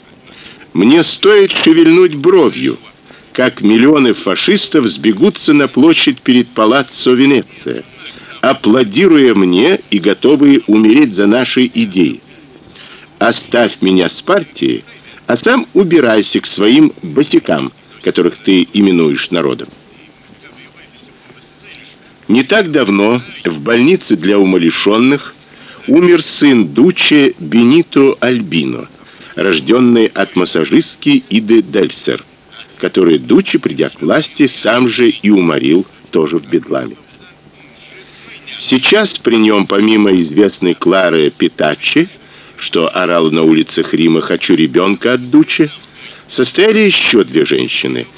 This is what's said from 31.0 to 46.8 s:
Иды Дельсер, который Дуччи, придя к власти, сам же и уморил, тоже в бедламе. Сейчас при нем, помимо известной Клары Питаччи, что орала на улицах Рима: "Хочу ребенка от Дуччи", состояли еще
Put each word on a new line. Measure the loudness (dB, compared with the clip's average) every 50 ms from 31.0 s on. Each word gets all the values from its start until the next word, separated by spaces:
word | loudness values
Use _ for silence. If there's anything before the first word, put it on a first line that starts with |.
| -2 0 0 0 0 -2
Иды | -4 -4 0 2 2 0
Дельсер, | 0 0 -2 -2 -2 -2 -4 -8 -8 -8 -8 -8 -10 -16 _ _ _ _ -20 -20 -20 -20 -12 -8
который | -8 -4 0 0 2 2 2 2
Дуччи, | 2 2 2 2 2 0 -2 -4
придя | -4 -4 -4 -4 -4 -6
к | -6 -6
власти, | -4 -2 -2 -2 -4 -4 -4 -2 -2 -2
сам | -2 -4 -4 -2 0 0 0 -2
же | 0 0 0 0
и | 0 -2 0 2
уморил, | 2 2 2 0 -2 -2 0 0 0 0 0 -4 -10 -20 -12 -6
тоже | -4 -2 -2 -2 -4 -6
в | -6 -4
бедламе. | -4 -4 -4 -4 -6 -8 -8 -10 -14 -18 _ _ -20 -20 -20 -20 -20 _ _ -20 -20 -20 -20 -20 -20 -20 -20 -20 -20 -20 -20 -20 -20 -20 -20 -20 -20 -20 -20 -18 -14 -10
Сейчас | -4 -2 -2 0 0 0 0 -2 -2 -4 -6 -6
при | -4 -2 0
нем, | 2 2 2 2 0 0 -2
помимо | -2 0 0 2 2 2 2 2 2 0
известной | 0 -2 0 0 0 0 0 -2 -2 -2 -2
Клары | -2 0 0 0 2 0 0 0 0 0 -2
Питаччи, | -2 -2 -4 -4 -2 -2 -4 -4 -4 -4 -6 -4 -2 -2 -2 -2 -6 -16 -20 -20 -20 -20 -20 -20 -20
что | -16 -12 -6 -4 -2 -2 -2 -2
орала | -4 -2 -2 0 0 0 0
на | 0 2 2
улицах | 2 2 2 0 -2 -4 -6 -4 -4 -2
Рима: | 0 0 2 0 0
"Хочу | 0 -2 -4 -4 -2 0 0
ребенка | 0 0 0 0 0 0 0 -2 -2 -2 -2 -2
от | -4 -2 0
Дуччи", | 2 2 2 2 0 -2 -2 -2 -4 -10 -20 -20 -20 -20 -20 -20 -20 -20 -20 -10
состояли | -6 -4 -4 -2 -2 0 0 2 2
еще | 2